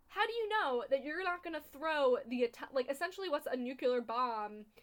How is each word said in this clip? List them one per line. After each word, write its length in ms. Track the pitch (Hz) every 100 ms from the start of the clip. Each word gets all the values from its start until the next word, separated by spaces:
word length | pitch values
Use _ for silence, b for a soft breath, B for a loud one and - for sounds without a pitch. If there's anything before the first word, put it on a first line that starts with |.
| _
how 180 | 381 453
do 60 |
you 160 | 466 427
know 360 | 440 330 247 -
that 160 | 269
you're 180 | 262 320
not 220 | 370 349
gonna 160 | 349 311 302
throw 440 | 277 320 302 269 247 226
the 180 | 240
ati-, 280 | 233 - 285
like, 180 | 262 254
essentially 380 | 277 349 370 381
what's 180 | 311 -
a 80 |
nuclear 460 | 254 247 262 262 247
bomb 640 | 220 226 254 226 208 208 214 b